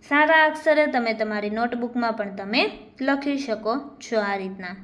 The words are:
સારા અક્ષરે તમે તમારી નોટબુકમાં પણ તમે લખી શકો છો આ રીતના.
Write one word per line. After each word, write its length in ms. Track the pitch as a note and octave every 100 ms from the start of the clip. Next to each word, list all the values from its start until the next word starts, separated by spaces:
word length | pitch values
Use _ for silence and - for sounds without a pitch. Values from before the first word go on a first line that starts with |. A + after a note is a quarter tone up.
| -
સારા 360 | C#4+ D4+ D#4+ D#4
અક્ષરે 420 | D4+ D#4+ D4+ D4+
તમે 260 | B3+ A#3
તમારી 360 | A3 G#3+ G#3 G#3
નોટબુકમાં 640 | G#3+ A#3+ B3 A#3 A#3+ A#3
પણ 220 | A3+ G3+ F#3+
તમે 360 | G3 A#3 G#4 - - -
લખી 360 | C4+ C#4 C#4+ C#4
શકો 600 | C#4 G#3+ G#3+ B3+ C#4 -
છો 200 | - A3+
આ 160 | G3+ G3+
રીતના. 400 | F#3+ F#3+ F#3 G3